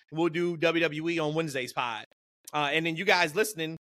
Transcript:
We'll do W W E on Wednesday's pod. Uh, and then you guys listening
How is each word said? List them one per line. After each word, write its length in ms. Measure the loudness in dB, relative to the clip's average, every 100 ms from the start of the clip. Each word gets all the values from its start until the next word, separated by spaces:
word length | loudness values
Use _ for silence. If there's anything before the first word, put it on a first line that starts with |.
| _
We'll 180 | 0 0
do 280 | 2 -2 2
W 240 | 2 4
W 260 | 2 0 -2
E 80 | -2
on 140 | 0
Wednesday's 400 | 0 -2 -4 -4
pod. 320 | -4 -4 -4 -10 _ _ _ -6
Uh, 160 | -2 0
and 140 | 0 0
then 100 | 0
you 80 | 2
guys 300 | 4 4 2
listening 420 | -2 -2 -8 -8